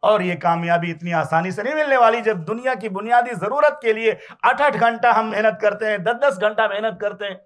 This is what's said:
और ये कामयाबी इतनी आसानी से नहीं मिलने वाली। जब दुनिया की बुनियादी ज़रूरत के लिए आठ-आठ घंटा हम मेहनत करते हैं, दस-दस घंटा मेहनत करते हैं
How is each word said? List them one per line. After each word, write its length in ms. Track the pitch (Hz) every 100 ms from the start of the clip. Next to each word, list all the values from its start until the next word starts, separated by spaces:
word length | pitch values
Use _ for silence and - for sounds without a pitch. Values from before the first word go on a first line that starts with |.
और 180 | 190 208
ये 140 | 180 175
कामयाबी 540 | 170 170 170 170 170
इतनी 220 | 160 170
आसानी 400 | 170 156 165 180
से 120 | 185
नहीं 100 | 220
मिलने 240 | 311 302 269
वाली। 240 | 233 233
जब 220 | 220 208
दुनिया 320 | 160 226 254 247
की 140 | 220
बुनियादी 460 | 190 220 240 240 226
ज़रूरत 440 | 196 277 294 277
के 100 | 233
लिए 260 | 220 226 185 - - -
आठ-आठ 300 | 254 285 180
घंटा 360 | 233 226 240
हम 140 | 220 220
मेहनत 320 | 202 220 214
करते 240 | 214 202 214
हैं, 180 | 208
दस-दस 340 | 185 233 277 185
घंटा 300 | 208 214 220
मेहनत 300 | 196 220 180
करते 240 | 208 208 202
हैं 160 | 185